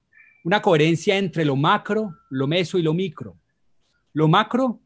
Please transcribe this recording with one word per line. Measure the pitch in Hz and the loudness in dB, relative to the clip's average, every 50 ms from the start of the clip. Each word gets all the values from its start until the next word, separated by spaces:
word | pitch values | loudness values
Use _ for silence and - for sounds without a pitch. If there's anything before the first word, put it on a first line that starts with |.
| _ _ _ _ _ _ _ _ - | _ _ _ _ _ _ _ _ -2
Una | 170 196 214 | -2 -2 2
coherencia | - 208 170 151 151 165 170 156 - 202 190 | 2 4 4 4 4 2 2 0 0 -2 0
entre | 196 196 175 - 175 156 | 0 -2 -2 -2 -2 -2
lo | 147 135 | 0 0
macro, | 135 147 175 208 202 - - 208 214 220 196 156 - _ _ | 0 2 2 0 0 -2 -4 -4 -4 -4 -6 -10 -16 _ _
lo | 135 131 135 | -6 -4 -2
meso | 139 165 185 180 - - | 0 0 -2 -2 -2 -2
y | 185 160 | -2 0
lo | 156 160 | 0 0
micro. | 180 190 185 - - - 98 - _ _ _ _ _ _ _ _ _ _ _ _ _ _ _ - | -2 -4 -6 -8 -12 -16 -18 -18 _ _ _ _ _ _ _ _ _ _ _ _ _ _ _ -2
Lo | 143 156 151 | 0 2 4
macro, | 160 202 220 - - 240 262 247 208 - _ | 4 2 2 0 -2 -2 -2 -2 -4 -6 _